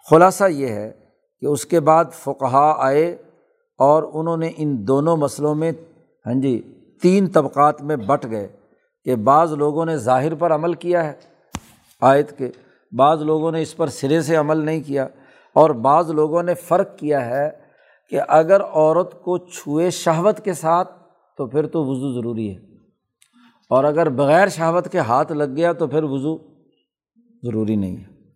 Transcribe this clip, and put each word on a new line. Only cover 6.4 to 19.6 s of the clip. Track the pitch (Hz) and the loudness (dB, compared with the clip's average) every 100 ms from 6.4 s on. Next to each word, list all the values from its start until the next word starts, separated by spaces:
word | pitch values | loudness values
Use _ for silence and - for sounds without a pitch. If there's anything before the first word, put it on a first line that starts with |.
| 135 113 - - _ _ | -2 -4 -8 -20 _ _
تین | 180 190 190 | 2 2 2
طبقات | 165 135 139 147 147 | 0 -2 0 0 0
میں | 143 147 | -6 -6
بٹ | 101 143 120 | -2 -4 -4
گئے | 110 98 _ _ _ _ _ - | -8 -10 _ _ _ _ _ -4
کہ | 123 | -2
بعض | 107 147 170 | 4 4 2
لوگوں | 151 147 151 165 | 0 -2 -2 -4
نے | 156 | -4
ظاہر | 113 127 151 151 | 0 0 0 -2
پر | 170 | -2
عمل | 151 170 170 | 0 -2 -6
کیا | 170 175 | -2 -2
ہے | 156 135 _ _ _ - _ _ _ _ | -2 -8 _ _ _ -20 _ _ _ _
آیت | 123 143 143 - | 4 4 0 -8
کے، | 123 - _ _ _ | -12 -12 _ _ _
بعض | 117 139 160 | 2 2 2
لوگوں | 151 156 165 | 0 -2 -2
نے | 165 | -4
اس | 151 - | -6 -4
پر | 156 | -6
سرے | - 139 165 | -4 -2 0
سے | 147 165 | 0 0
عمل | 147 160 | 0 -2
نہیں | 151 160 | -2 -6
کیا، | 143 139 135 _ _ _ _ - | -6 -6 -6 _ _ _ _ 4
اور | 156 127 | 4 4
بعض | 127 151 165 | 2 2 2
لوگوں | 151 151 170 | -2 0 0
نے | 175 175 | -2 -6
فرق | - 180 190 - | 0 0 0 -6
کیا | 151 143 117 | -2 -2 -2
ہے | 131 147 - _ _ _ _ _ | -4 -4 -6 _ _ _ _ _
کہ | 135 135 | -4 2
اگر | 156 160 190 | 4 6 2
عورت | - 156 156 165 180 - | 2 2 2 2 -2 -8
کو | - 180 | -6 -6
چھوئے | 180 - | -6 -16